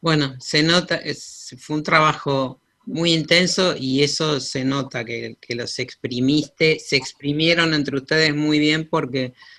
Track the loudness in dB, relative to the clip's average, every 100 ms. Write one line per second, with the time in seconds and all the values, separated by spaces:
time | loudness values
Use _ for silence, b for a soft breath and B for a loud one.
0 | 2 0 0 -6 -4 0 4 2 2 -4
1 | -4 -10 -12 -18 -18 -20 -6 -6 2 4
2 | 4 2 0 0 -2 -6 _ _ -8 -2
3 | 2 2 4 2 2 2 0 0 -2 2
4 | 2 2 0 -2 -2 -4 -2 -2 -4 -8
5 | -8 -8 -10 -14 -10 -8 -6 -6 -8 -8
6 | -8 0 2 2 0 _ 0 0 0 -2
7 | -2 -8 -4 0 2 4 2 2 0 -4
8 | -2 2 2 2 2 2 2 0 0 -2
9 | -2 -4 -6 B B